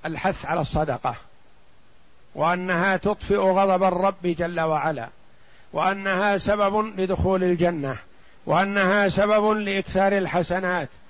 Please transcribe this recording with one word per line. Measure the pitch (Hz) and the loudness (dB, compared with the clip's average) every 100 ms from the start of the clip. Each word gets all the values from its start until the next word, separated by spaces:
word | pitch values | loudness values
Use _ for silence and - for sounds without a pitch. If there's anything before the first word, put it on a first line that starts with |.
| 160 | -8
الحث | 156 185 - 139 | -2 -2 -2 -4
على | 170 | -4
الصدقة، | 147 160 151 120 131 120 - - - - - - - - - - - | -2 -2 -2 -2 -4 -6 -16 -20 -20 -20 -20 -20 -20 -20 -20 -20 -16
وأنها | 147 151 180 185 175 190 190 | -2 0 0 -2 0 0 0
تطفئ | 202 208 - 202 | 0 -4 -2 2
غضب | 190 185 196 185 | 2 4 2 4
الرب | 190 175 196 190 | 2 2 -2 -2
جل | 175 165 170 170 | -4 -2 -4 -2
وعلا، | 160 151 143 147 117 - - - - - - | 0 0 -2 -4 -8 -16 -20 -20 -20 -20 -10
وأنها | 160 175 196 196 185 208 202 | -2 -2 0 -2 0 2 0
سبب | - 208 202 214 220 196 | 0 2 2 0 -2 -4
لدخول | 185 190 185 190 | -2 0 2 2
الجنة، | 185 175 175 170 139 131 - - - - - | 2 2 0 0 -6 -6 -12 -20 -20 -16 -2
وأنها | 160 196 202 185 208 202 | 0 2 2 2 4 2
سبب | 185 208 214 214 | 2 2 4 2
لإكثار | 214 202 196 190 190 196 202 | 0 0 -4 -2 0 2 2
الحسنات. | 175 170 165 175 185 180 143 - - | 0 -2 0 -2 -2 -2 -6 -12 -20